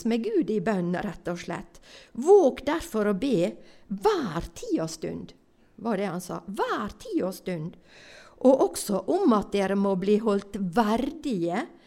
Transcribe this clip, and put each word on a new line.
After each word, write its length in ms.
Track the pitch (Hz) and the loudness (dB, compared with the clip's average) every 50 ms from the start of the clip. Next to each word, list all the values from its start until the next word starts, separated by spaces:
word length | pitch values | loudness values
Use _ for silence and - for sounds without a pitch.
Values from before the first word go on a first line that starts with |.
| - 220 | -2 -2
med 120 | 233 226 226 | -2 -2 -2
Gud 240 | 427 466 349 220 165 | 0 0 0 0 0
i 80 | 220 202 | -2 -2
bønn, 320 | 165 - 208 185 180 175 180 165 | 0 0 0 0 0 -2 -2 -2
rett 300 | - 208 170 - - 170 | -4 -6 -8 -8 -8 -8
og 60 | 175 175 | -8 -6
slett. 380 | - 180 170 165 - - - - - - - - - - | -8 -8 -8 -10 -10 -14 -20 -20 -20 -20 -20 -20 -20 -14
«Våg 540 | - 226 269 339 415 403 330 254 240 - - | -10 -2 6 8 8 8 8 6 2 0 -4
derfor 400 | 285 311 320 - - - 220 208 | -2 -2 -2 -4 -4 -4 -2 0
å 80 | 208 202 | 0 0
be 380 | 185 262 285 233 165 170 320 320 - - - - - - | 0 0 0 2 2 2 0 -2 -8 -20 -20 -20 -20 -12
hver 640 | - 202 190 - 427 427 349 269 180 151 170 - - | -10 -6 0 2 2 2 2 -2 -4 -4 -6 -8 -8
tid 300 | - - - 453 349 220 160 | -12 -12 -6 -2 -2 -2 -2
og 60 | 160 | -4
stund», 420 | - - - 165 170 170 - - - _ _ _ _ _ _ _ - - | -6 -8 -8 -8 -8 -10 -12 -14 -18 _ _ _ _ _ _ _ -16 -8
var 160 | 196 233 214 | -4 -4 -2
det 140 | 180 208 190 | -2 -2 -4
han 80 | 160 180 | -4 -6
sa. 220 | 180 - 160 175 - | -8 -8 -10 -10 -10
«Hver 460 | - 190 349 466 508 392 285 214 202 - - | -10 -4 -4 -2 -2 -2 -4 -4 -8 -10 -12
tid 220 | - 508 381 302 180 | -10 -4 -4 -2 -2
og 140 | 185 185 | -2 -6
stund. 400 | - - 190 180 160 151 175 - - _ - - - - - - - - - - - - | -8 -8 -6 -6 -6 -6 -10 -12 -14 _ -20 -20 -20 -20 -20 -20 -20 -20 -20 -6 4 6
Og 220 | 254 285 - 370 | 6 6 6 4
også 400 | 349 - - - - 202 190 190 | 0 0 -6 -4 -2 -2 -2 0
om 240 | - 320 370 403 285 220 | 0 0 4 4 4 4
at 160 | 202 - - - | 4 2 0 -2
dere 240 | 202 190 190 196 202 | 0 0 0 0 2
må 160 | 196 196 196 | 2 2 0
bli 220 | 180 190 202 208 208 | 0 2 2 2 4
holdt 400 | 226 220 202 202 - - - 180 | 4 2 0 0 -2 -6 -6 -6
verdige, 1080 | 202 175 165 240 220 208 220 233 262 285 320 320 - 294 226 175 165 170 170 220 339 - - - - | -4 0 2 2 2 2 2 0 0 -2 -6 -6 -6 -4 -2 -2 -2 -2 -2 -4 -6 -8 -12 -20 -20